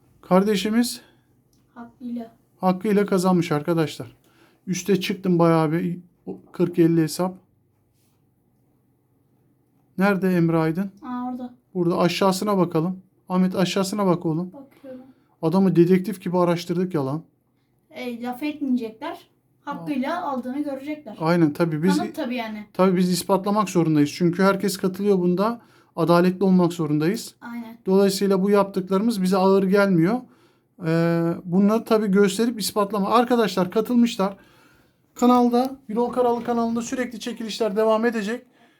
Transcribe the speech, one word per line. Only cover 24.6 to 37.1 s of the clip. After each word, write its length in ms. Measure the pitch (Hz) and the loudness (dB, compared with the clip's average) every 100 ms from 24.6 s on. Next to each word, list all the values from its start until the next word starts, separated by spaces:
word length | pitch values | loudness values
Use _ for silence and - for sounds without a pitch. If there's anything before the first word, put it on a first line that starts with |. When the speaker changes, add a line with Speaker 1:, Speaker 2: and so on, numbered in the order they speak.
| 196 185 | -2 -2
Speaker 1:
katılıyor 420 | 190 190 202 196 | -4 -2 0 2
bunda. 420 | 180 180 214 233 - _ _ - | 2 0 -2 -4 -12 _ _ -2
Adaletli 480 | 160 170 180 185 | 2 4 4 2
olmak 280 | 196 185 175 | 2 4 2
zorundayız. 600 | 170 156 151 156 233 - - | 0 -2 0 0 -2 -8 -16
Speaker 2:
Aynen. 380 | 240 233 226 233 - | -14 -12 -14 -10 0
Speaker 1:
Dolayısıyla 560 | 190 196 196 196 190 | 2 2 2 0 0
bu 80 | 196 | 2
yaptıklarımız 720 | 202 196 196 185 190 226 214 | 2 2 -2 -2 0 0 0
bize 140 | 185 190 | 0 2
ağır 260 | 190 196 | 4 4
gelmiyor. 580 | 190 202 196 175 170 247 - _ _ _ _ - 170 | 4 2 4 4 2 0 -6 _ _ _ _ -10 -2
Ee, 460 | 165 170 170 165 170 | 0 0 0 -2 -4
bunları 400 | 180 180 202 226 | -2 2 2 2
tabii 260 | 226 220 214 | 2 0 2
gösterip 500 | 190 202 196 233 214 | 4 4 2 -2 -2
ispatlama. 480 | 190 214 196 208 196 | -4 -2 -2 -2 2
Arkadaşlar 600 | 220 240 240 208 185 180 | 2 2 2 0 0 -2
katılmışlar. 680 | 220 220 240 233 - 196 190 _ _ _ _ _ _ _ | 0 0 2 2 0 -4 -4 _ _ _ _ _ _ _
Kanalda, 600 | - 240 247 240 240 262 269 - | 0 4 4 4 2 -2 -6 -8
Birol 240 | 214 240 | -4 -4
Karalı 320 | 247 247 240 | 0 0 0
kanalında 380 | 233 240 233 233 | -2 -2 -2 -4
sürekli 380 | 233 262 247 | -6 -6 -6